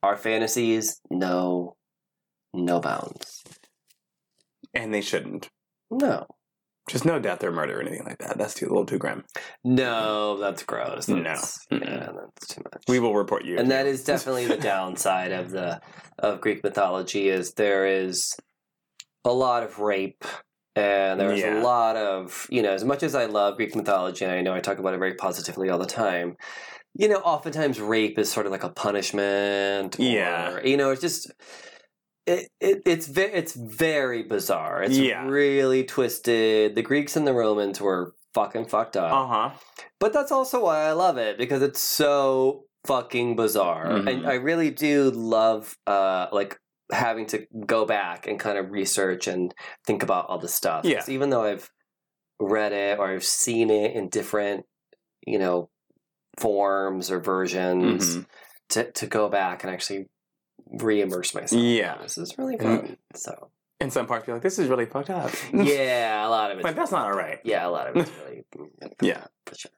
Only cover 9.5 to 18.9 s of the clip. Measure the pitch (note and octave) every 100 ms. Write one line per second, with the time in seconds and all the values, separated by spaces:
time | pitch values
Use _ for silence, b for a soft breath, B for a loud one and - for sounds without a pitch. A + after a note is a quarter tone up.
9.5 | B B2 B2+ B2+ A2+ A2 G#2+ G#2 G2+ G2+
10.5 | F2+ - - - - - F#2 E2 D#2 -
11.5 | - - - - - - - - - -
12.5 | - - - - B2+ A#2 G#2 G2+ G#2 -
13.5 | F2 B2+ C3+ C#3 C3 C3 C#3 C3+ B2+ A#2+
14.5 | - A#2+ G2 F#2 F2+ G2 F#2 F#2 F#2 F2+
15.5 | F#2+ F2+ E2 B B B - G#2+ F#2+ A2
16.5 | G2 G2+ G2 G2 F#2 F2+ G2+ G2 F#2+ F2
17.5 | - G#2 G2 G2 F#2+ F#2 F2 - - _
18.5 | _ _ _ _